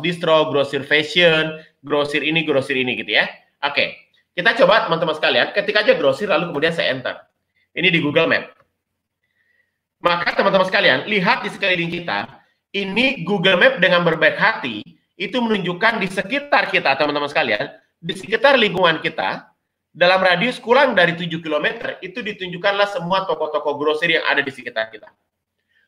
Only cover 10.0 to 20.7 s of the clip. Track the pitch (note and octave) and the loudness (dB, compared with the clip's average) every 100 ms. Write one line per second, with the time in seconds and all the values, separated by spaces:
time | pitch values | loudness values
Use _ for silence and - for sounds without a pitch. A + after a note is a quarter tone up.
10 | F3 F3 A#3+ C4 G3 F#3+ F#3 G#3 F3+ C3 | 0 0 -2 0 2 2 2 2 4 2
11 | D3 G#3 F#3 C4+ G#3+ - G3 F3+ E3 F3 | 0 -2 0 0 -2 -4 -2 -2 -2 -6
12 | - G2+ - - _ _ _ G3 G3 G3+ | -6 -6 -6 -14 _ _ _ -6 -4 0
13 | C4 C4 E3 G3+ F#3 F3+ F3+ F3+ F3+ F3 | 0 -2 -4 0 2 4 4 4 2 4
14 | E3+ D#3 D#3 D3+ G3 A3+ C3 G#2 - _ | 2 2 2 2 0 0 -6 -8 -12 _
15 | _ - F#3+ B3 A#3 G#3 E3+ F3 A3 A3+ | _ -10 -4 -2 0 -2 -2 0 0 0
16 | F#3 G3+ F#3+ C#4 C#4+ A3+ F#3+ F#3 D3 C3+ | -4 -4 -4 -6 0 0 2 0 0 0
17 | D3 D3 C#3+ D#3+ C3+ G#2 D3 - _ _ | 0 -2 -2 -2 0 -2 -4 -10 _ _
18 | E3 - - A3 C#4 C4+ G#3 E3 E3+ D#3 | -10 -10 -4 2 4 4 2 2 2 2
19 | - - G2 D3 - _ _ _ _ D3+ | -2 -4 -4 -4 -10 _ _ _ _ 2
20 | F3 F#3 F#3 F3 A#3+ B3 G#3+ | 4 4 4 2 0 -2 2